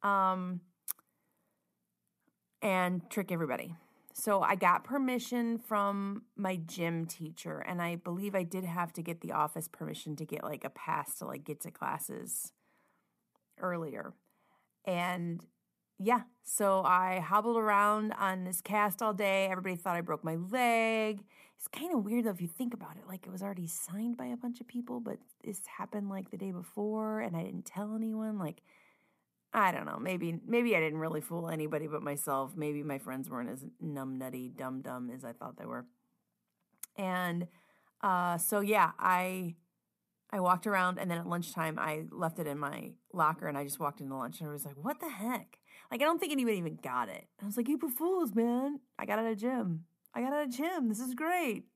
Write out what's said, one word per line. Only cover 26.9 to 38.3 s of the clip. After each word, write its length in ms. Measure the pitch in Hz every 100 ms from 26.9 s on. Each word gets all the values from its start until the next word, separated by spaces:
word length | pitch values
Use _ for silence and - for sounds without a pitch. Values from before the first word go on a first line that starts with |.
| 220 220 214
and 160 | 220 170
I 80 |
didn't 220 | - 180 -
tell 300 | - 208 220
anyone. 420 | 220 220 220 214
Like, 220 | 165 - _ - _ _ _ _ _ _ _ -
I 140 | 196
don't 140 | 170 76
know. 120 | -
Maybe, 400 | 156 180 170 165 -
maybe 300 | 233 240 190
I 40 |
didn't 200 | 160 156
really 220 | 160 156
fool 280 | 151 170 165
anybody 380 | 165 151 151 156
but 160 | 147
myself. 480 | 147 143 151 135 135 185
Maybe 280 | 151 147
my 160 | 147 139
friends 300 | 127 131 135
weren't 200 | 131 120
as 160 | 127 - -
numb, 360 | 160 143 131 131
nutty, 320 | 131 127 127
dumb, 320 | 120 131 131
dumb 280 | 135 127 123
as 160 | 127 127
I 80 |
thought 240 | 117 - -
they 80 | 117
were. 200 | 123 123 _ _ _ _ _ _ _ _ _ - -
And, 520 | 190 180 180 170 175 - _ _ _ _
uh, 360 | 208 180 175